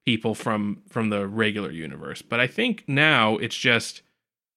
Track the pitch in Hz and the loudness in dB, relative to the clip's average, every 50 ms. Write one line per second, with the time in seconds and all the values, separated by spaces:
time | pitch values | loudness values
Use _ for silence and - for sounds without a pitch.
0 | _ 135 113 113 - 113 107 - - 123 110 107 101 104 101 - - _ - 120 | _ 0 0 0 0 -2 -4 -2 -2 -2 -2 0 -2 -4 -6 -8 -12 _ -4 -4
1 | 110 107 104 101 98 98 104 113 110 107 104 104 98 78 80 85 78 71 69 76 | -2 0 0 -2 -2 -2 0 0 0 2 0 -2 -4 -6 -6 -8 -10 -10 -10 -10
2 | 78 71 85 - - - 117 117 127 123 - - 233 254 214 - - - 135 139 | -12 -12 -12 -12 -8 -4 0 0 0 0 0 0 0 0 -2 -4 -4 -2 2 2
3 | 151 156 147 123 110 110 110 - - 110 - - - 127 120 113 - - - - | 4 4 6 4 4 4 2 0 -2 -4 -4 0 2 4 4 2 0 -4 -10 -16
4 | - _ _ _ _ _ _ _ _ _ _ | -20 _ _ _ _ _ _ _ _ _ _